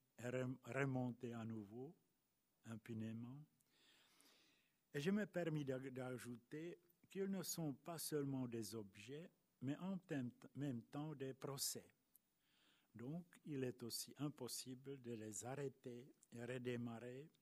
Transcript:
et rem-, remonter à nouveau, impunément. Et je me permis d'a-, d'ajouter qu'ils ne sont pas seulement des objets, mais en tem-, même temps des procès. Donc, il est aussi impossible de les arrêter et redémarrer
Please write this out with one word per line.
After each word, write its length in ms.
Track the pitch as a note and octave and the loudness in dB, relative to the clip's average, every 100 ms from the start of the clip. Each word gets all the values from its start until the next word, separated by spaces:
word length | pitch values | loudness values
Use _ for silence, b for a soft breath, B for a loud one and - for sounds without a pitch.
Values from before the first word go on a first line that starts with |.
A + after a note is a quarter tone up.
| _ - | _ -4
et 120 | B2 | 2
rem-, 280 | B2+ B2+ B2+ A#2 | 4 4 0 2
remonter 680 | C3 C#3 B2+ B2 A2+ A#2 | 4 6 6 4 2 -2
à 120 | A#2 A2+ | -2 -2
nouveau, 480 | A2 G2+ A#2 C#3 - _ _ _ _ _ _ A2+ | -2 -4 -6 -8 -10 _ _ _ _ _ _ -8
impunément. 800 | A2 - A2 A2 A2+ A#2+ C#3 D3+ _ B B B B B B B B B B B B _ | -8 -4 -2 0 -2 -4 -8 -12 _ B B B B B B B B B B B B _
Et 60 | C#3+ | 2
je 120 | D#3 | 4
me 140 | G#3 G3+ | 4 4
permis 380 | F3 E3 D3+ | 2 2 2
d'a-, 160 | C3+ C3 | 2 0
d'ajouter 1000 | C3+ B2+ B2+ B2 A#2 A#2+ - D3+ F3 - - _ - | 0 -2 -2 -2 -4 -8 -6 -6 -6 -8 -14 _ -6
qu'ils 220 | F#3+ G3 | 0 2
ne 120 | F#3+ | 2
sont 300 | - E3+ D#3 | 2 2 2
pas 240 | B2+ - D#3+ | 0 -2 -2
seulement 500 | - D3+ C#3 C3+ B2 | 2 4 4 4 2
des 280 | A#2 G2+ A2+ | 0 0 -2
objets, 560 | G2 G#2 G#2+ D3 F3+ - _ _ | -4 -8 -10 -8 -10 -16 _ _
mais 160 | C3 D3 | 0 2
en 200 | F3+ F#3 | 0 0
tem-, 340 | - D3 B2 - - B2+ | 2 2 2 -2 -8 -2
même 260 | C#3+ A#2 | 0 0
temps 320 | - C#3+ D#3 C3+ | -2 -4 -2 -2
des 180 | C3+ | -4
procès. 560 | C3 C3+ C3+ - A2+ - _ _ - _ b b b b b b A2 | -2 -2 0 0 0 -8 _ _ -20 _ b b b b b b -6
Donc, 300 | B2 E3+ E3+ - - | -2 -2 -4 -8 -2
il 180 | C#3 | 2
est 200 | B2+ A#2 | 2 2
aussi 300 | A#2 - - - | -2 -2 -4 -2
impossible 840 | D3 - A#2+ - B2+ B2+ C3+ C#3 | -2 0 -2 -2 -4 -6 -6 -6
de 120 | A#2+ | -4
les 320 | A2+ A2 G#2 A#2+ | -4 -4 -4 -2
arrêter 680 | C#3 C#3 - B2+ A#2+ C#3+ - - | 0 -2 -2 -8 -8 -10 -18 -12
et 140 | A#2 A#2+ | -6 -2
redémarrer 840 | B2+ B2 A#2+ A#2+ A2+ B2 C3 D#3 - | -2 0 0 0 -4 -6 -8 -10 -16